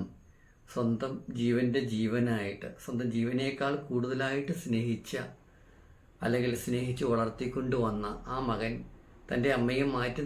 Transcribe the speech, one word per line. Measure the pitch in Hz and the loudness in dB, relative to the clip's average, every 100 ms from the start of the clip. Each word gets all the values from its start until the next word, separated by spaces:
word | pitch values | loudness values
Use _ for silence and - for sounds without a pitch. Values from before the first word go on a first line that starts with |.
| 92 - - - - - - | -4 -8 -20 -20 -20 -20 -8
സ്വന്തം | 127 117 113 131 131 - 120 | -2 0 2 -2 -6 -8 -2
ജീവൻ്റെ | 117 120 127 131 120 | 2 4 4 2 0
ജീവനായിട്ട്, | 110 110 120 120 110 101 101 - - | 0 2 2 2 2 -2 -6 -10 -12
സ്വന്തം | - 120 123 113 | -6 -4 -2 0
ജീവനേക്കാൾ | 117 127 135 135 139 147 - | 0 0 0 0 0 -2 -2
കൂടുതലായിട്ട് | 123 123 131 135 139 139 160 | -2 0 0 0 0 -2 -4
സ്നേഹിച്ച, | - 113 120 107 - 131 - - - - - - - - - - | -2 0 0 -2 -4 -8 -8 -14 -20 -20 -20 -20 -20 -20 -20 -4
അല്ലെങ്കിൽ | 117 123 123 120 | 0 2 2 0
സ്നേഹിച്ച് | - 120 127 127 139 | 0 0 0 0 2
വളർത്തിക്കൊണ്ടുവന്ന | 117 113 - 127 131 127 127 113 104 104 107 - | 2 2 0 -4 -2 0 2 2 0 -2 -6 -6
ആ | 127 127 | -2 0
മകൻ | 107 113 120 - - - - - | 0 0 -4 -8 -16 -20 -16 -4
തൻ്റെ | 127 135 127 | 2 4 4
അമ്മയെ | 120 131 139 131 | 4 2 2 2
മാറ്റി | 123 135 | 0 0